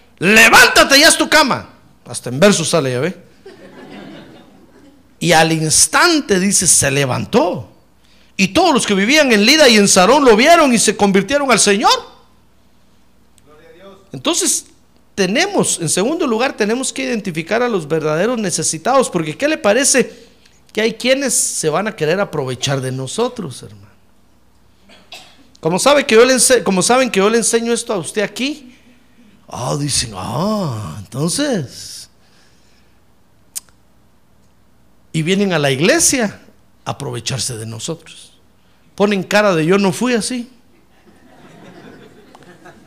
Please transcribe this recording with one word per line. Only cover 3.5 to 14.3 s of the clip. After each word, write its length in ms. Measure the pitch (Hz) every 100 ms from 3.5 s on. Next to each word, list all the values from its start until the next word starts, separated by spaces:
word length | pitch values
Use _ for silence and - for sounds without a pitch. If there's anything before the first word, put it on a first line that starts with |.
| - - - - - - - - - - - - - - _ _ _
Y 120 | 160
al 200 | 160 165
instante, 880 | 160 156 - - 269 339 320 - 190
dice, 260 | 196 190 175
se 240 | - 139
levantó. 800 | 139 135 113 104 226 339 214 104 _ _ _ _ _ _ -
Y 120 | 190
todos 260 | 240 359
los 140 | 254 -
que 80 | 190
vivían 360 | 208 302 277
en 140 | 214 214
Lida 240 | 311 277
y 80 | 214
en 100 | 202
Sarón 380 | 196 185 285 269
lo 100 | 208
vieron 380 | 277 339 294
y 60 | 233
se 160 | - 208
convirtieron 560 | 202 196 196 277 277
al 80 | 220
Señor. 320 | 208 202 349 508 - - _ _ _ _ _ _ _ _ _ _ _ _ _ - - 170 196 196 _
Entonces, 540 | - 269